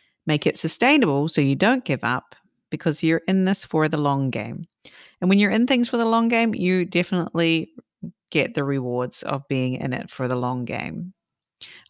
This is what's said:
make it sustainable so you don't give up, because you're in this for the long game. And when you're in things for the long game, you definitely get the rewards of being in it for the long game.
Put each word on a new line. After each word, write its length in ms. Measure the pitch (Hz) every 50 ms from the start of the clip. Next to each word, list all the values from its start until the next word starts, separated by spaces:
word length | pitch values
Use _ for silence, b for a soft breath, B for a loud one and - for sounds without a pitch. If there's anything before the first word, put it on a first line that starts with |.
| _ _ _ _ -
make 200 | - 151 147 -
it 120 | - - -
sustainable 680 | - 160 - - - 254 302 302 - 160 139 139 147 160
so 120 | - -
you 140 | 143 135 139
don't 280 | 139 185 220 254 254 -
give 200 | - 139 120 -
up, 300 | 113 123 127 - - - _ _ _ _ _ _ -
because 320 | - - - 165 143 -
you're 200 | - 160 165 160 - -
in 160 | 190 190 185
this 200 | 185 196 - -
for 240 | - - 160 156 151
the 80 | 160
long 340 | 151 147 143 139 139 135 131
game. 360 | 117 - 107 113 127 151 165 - _ _ B B B B B B B B
And 100 | 180 180
when 80 | 196 202
you're 120 | 208 196
in 160 | - 220 240
things 220 | 247 269 240 240 -
for 80 | -
the 80 | 233 233
long 240 | 226 226 226 226 233
game, 260 | 240 226 233 226 208
you 300 | - 175 180 185 185 175
definitely 880 | 180 - 175 180 - 190 180 - - - 165 170 165 165 160 160 - _ - - _ _ _ - - - _ _ -
get 240 | - 156 - - 233
the 100 | 156 139
rewards 580 | 139 139 135 123 123 123 123 123 123 - -
of 240 | - - 139 135 139 -
being 260 | 139 131 127 127 127
in 200 | - - 135 127
it 160 | - - -
for 180 | - - 127 123
the 80 | 127
long 280 | 123 123 123 127 123 123
game. 500 | - - - - - 78 - 175 185 - _ _ _ _ _ _ _ _ - B B B B B